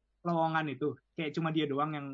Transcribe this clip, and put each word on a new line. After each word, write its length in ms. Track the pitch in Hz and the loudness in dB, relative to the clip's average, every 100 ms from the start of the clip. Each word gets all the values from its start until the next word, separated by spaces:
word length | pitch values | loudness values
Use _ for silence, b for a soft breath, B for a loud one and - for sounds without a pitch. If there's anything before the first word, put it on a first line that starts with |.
| _ _ | _ _
lowongan 480 | 175 170 160 160 156 | 0 2 2 2 -2
itu. 220 | 131 147 127 _ - | -2 -2 -4 _ -6
Kayak 160 | 151 165 | -4 -2
cuma 140 | 160 | 0
dia 160 | 160 151 | 2 2
doang 240 | 139 156 | 2 0
yang 140 | 151 139 | -2 -8